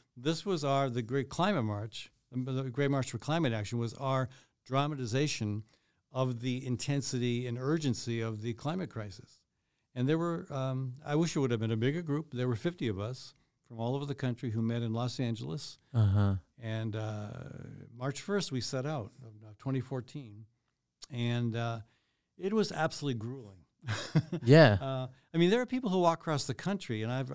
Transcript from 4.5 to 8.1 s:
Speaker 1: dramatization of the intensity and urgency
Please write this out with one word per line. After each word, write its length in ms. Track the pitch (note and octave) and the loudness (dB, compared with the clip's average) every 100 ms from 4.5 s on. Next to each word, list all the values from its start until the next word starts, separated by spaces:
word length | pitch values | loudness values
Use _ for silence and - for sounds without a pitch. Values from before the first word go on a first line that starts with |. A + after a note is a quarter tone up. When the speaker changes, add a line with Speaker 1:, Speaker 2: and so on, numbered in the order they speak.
| _ - | _ -4
Speaker 1:
dramatization 1000 | C3 C#3+ D3 B2 A#2+ D3+ - G#2+ G#2 G#2 _ _ _ _ | 0 0 -2 -2 0 0 0 -2 -2 -6 _ _ _ _
of 280 | C3 C3 A#2+ | -2 -2 0
the 260 | B2+ B2+ C3 | -2 -2 -2
intensity 840 | A#2 - C#3+ C3+ B2+ B2 A#2+ B2 | -2 0 0 0 -2 0 0 -2
and 100 | A#2 | -4
urgency 640 | C3 E3 D3+ A#2 - | 0 0 2 0 -2